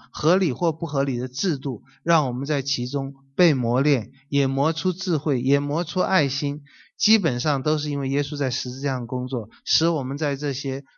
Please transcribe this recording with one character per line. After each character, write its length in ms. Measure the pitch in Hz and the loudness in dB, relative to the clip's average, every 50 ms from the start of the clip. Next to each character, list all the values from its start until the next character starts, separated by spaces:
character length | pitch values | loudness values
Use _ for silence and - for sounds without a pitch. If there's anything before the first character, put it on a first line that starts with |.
| - - | -12 -16
合 260 | - - - 156 180 | -12 0 2 4 4
理 160 | 196 196 151 | 4 4 0
或 200 | 120 - 175 170 | 0 0 0 -2
不 140 | 151 - 170 | 0 -2 -6
合 180 | 151 151 139 139 | -2 0 0 0
理 140 | 143 127 120 | 0 0 -2
的 100 | 123 131 | -4 -4
制 300 | 135 - - 190 151 131 | -6 -4 -2 -2 -2 -2
度， 260 | 139 139 123 - - _ - _ | -4 -6 -6 -6 -10 _ -20 _
让 240 | _ 165 170 160 143 | _ 2 4 4 4
我 60 | 127 | 2
们 140 | 120 123 143 | -2 -4 -2
在 160 | 139 151 139 | -2 -2 -2
其 240 | 127 - - - 123 | -2 -2 -4 -4 -4
中 280 | 123 139 139 139 135 139 - _ _ _ | -2 -2 -4 -4 -4 -8 -12 _ _ _
被 160 | - 180 165 | 4 4 4
磨 300 | 147 131 123 117 120 131 | 4 4 2 2 2 2
练， 300 | 139 151 143 120 104 - - - _ _ | 4 4 2 2 0 -6 -12 -20 _ _
也 160 | - 143 139 | 0 2 2
磨 260 | 131 135 135 139 160 | 2 2 2 0 0
出 220 | 160 - - 185 175 | 0 0 -2 -2 -2
智 240 | 185 - 190 170 143 | -2 -2 -2 -2 0
慧， 240 | - 160 139 123 | 0 0 0 0
也 180 | 131 135 139 143 | 2 4 2 2
磨 240 | 143 143 143 165 175 | 2 0 -2 -2 -4
出 160 | - - 185 | -2 -2 -2
爱 280 | 180 - 190 185 143 135 | 0 2 2 2 2 2
心， 360 | 131 - 147 143 143 147 143 - - - - _ _ | 0 -2 -4 -4 -4 -6 -10 -16 -20 -20 -20 _ _
基 220 | - - 202 220 220 | -2 2 4 4 4
本 200 | 180 147 123 123 | 4 2 0 0
上 240 | 123 160 143 131 | 0 0 0 0
都 140 | 131 151 156 | 2 0 0
是 140 | 151 143 151 | 0 0 -2
因 100 | 143 143 | -2 -2
为 80 | 139 135 | -2 0
耶 140 | 135 143 | 0 -2
稣 140 | 143 139 147 | -2 -2 -4
在 140 | 139 143 127 | -2 -2 -2
十 200 | 120 - - 127 | -2 -4 -6 -8
字 100 | 123 135 | -8 -4
架 120 | 139 143 | -4 -4
上 140 | 131 127 120 | -2 -4 -4
工 220 | 113 131 127 127 127 | -4 -4 -4 -4 -4
作， 220 | 131 120 107 - - - _ | -4 -6 -6 -8 -14 -16 _
使 240 | - - - 160 170 | -2 0 2 2 2
我 120 | 170 151 | 0 0
们 140 | 127 131 139 | -2 -4 -4
在 200 | 143 156 143 143 | -2 -2 -2 -2
这 180 | 135 147 143 135 | -2 -4 -4 -4
些 320 | 135 - 135 131 139 135 _ _ | -4 -4 -4 -6 -6 -8 _ _